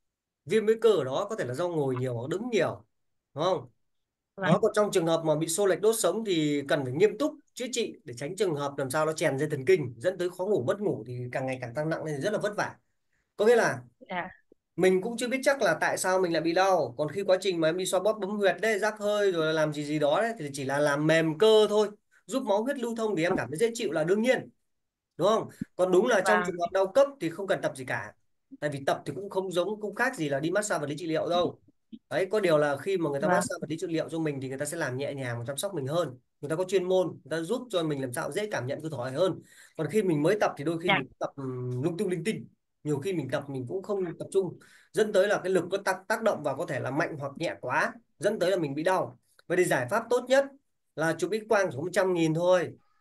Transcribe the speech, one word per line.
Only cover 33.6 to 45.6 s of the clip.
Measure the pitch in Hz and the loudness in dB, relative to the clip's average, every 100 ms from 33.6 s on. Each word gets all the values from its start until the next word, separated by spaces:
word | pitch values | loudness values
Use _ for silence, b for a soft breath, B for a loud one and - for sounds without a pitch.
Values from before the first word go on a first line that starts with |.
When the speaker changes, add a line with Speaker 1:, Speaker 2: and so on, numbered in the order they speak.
Speaker 1:
vật | - | -6
lý | 160 | -6
trị | 175 | -4
liệu | 160 - | -4 -4
cho | 165 | -4
mình | 156 139 | -4 -4
thì | 131 | -6
người | 135 | -6
ta | |
sẽ | 147 165 | -6 -4
làm | 143 127 | -4 -4
nhẹ | 139 | -6
nhàng | 139 127 117 | -6 -6 -6
và | 117 | -8
chăm | - | -6
sóc | 202 | -6
mình | 180 131 | -4 -4
hơn. | 165 156 120 _ _ | -2 -2 -6 _ _
Người | 139 | -6
ta | 160 | -4
có | |
chuyên | 185 196 | 0 0
môn, | 180 185 170 | 2 2 0
người | 123 - 160 | -4 -8 -6
ta | |
giúp | 165 254 240 | -4 -6 -2
cho | 185 | -2
mình | 160 143 | -2 -2
làm | 131 | -4
sao | 143 147 | -6 -6
dễ | 143 214 | -4 -4
cảm | 143 123 | -6 -6
nhận | 139 | -6
cơ | 156 | -8
thể | 151 127 135 | -6 -6 0
hơn. | 185 - B B B - | 0 0 B B B -6
Còn | 156 | -2
khi | 214 | 0
mình | 190 151 | 2 2
mới | 156 208 | 2 2
tập | 190 - | 0 0
thì | |
đôi | 143 170 | -4 -2
khi | 175 | 0
Speaker 2:
Dạ. | 190 | 0
Speaker 1:
mình | 131 - | -2 -8
tập, | 156 - | -10 -8
ừm, | 135 127 123 123 | -8 -6 -6 -2
lung | 151 165 | -2 -2
tung | 196 | -4
linh | 165 | -2
tinh. | 170 208 117 _ _ _ | -4 -4 -8 _ _ _
Nhiều | 147 139 | -4 -4
khi | 196 | -2
mình | 175 127 | -4 -2
tập | 143 143 | -4 -4
mình | 131 120 | -8 -6
cũng | 185 | -8
không | 190 202 175 156 | -4 -4 -4 -8
tập | - | -4
trung, | 190 180 - b b b | -2 -2 -6 b b b
dẫn | 175 214 | 0 2
tới | 208 202 | 4 4
là | 196 | 2
cái | 180 | 2
lực | 185 | 0